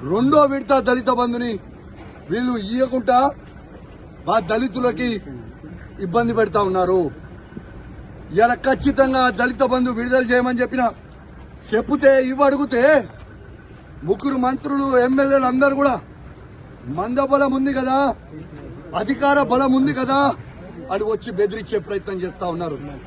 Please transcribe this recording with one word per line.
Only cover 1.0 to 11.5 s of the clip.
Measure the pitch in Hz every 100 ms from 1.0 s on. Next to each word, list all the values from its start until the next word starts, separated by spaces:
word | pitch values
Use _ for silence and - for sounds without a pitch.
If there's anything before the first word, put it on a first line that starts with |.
| 240 247
బంధుని | 247 240 240 202 - - - - - - -
వీళ్ళు | 196 247 240
ఇయ్యకుండా | 190 240 262 254 247 247 277 277 - - - - - - - - -
మా | 220
దళితులకి | 175 220 254 220 247 185 247 214 143 127 113 - - - - -
ఇబ్బంది | 190 233 233
పెడతా | 226 214 208
ఉన్నారు. | 196 185 180 185 156 - - - - - - - - - - - -
ఇలా | 160 233
ఖచ్చితంగా | 240 269 247 277 277 269 262 254
దళిత | 190 247 233
బంధు | 262 254 254
విడుదల | 226 240 262
చేయమని | 247 247 247 247
చెప్పిన, | 247 254 233 - - - - - -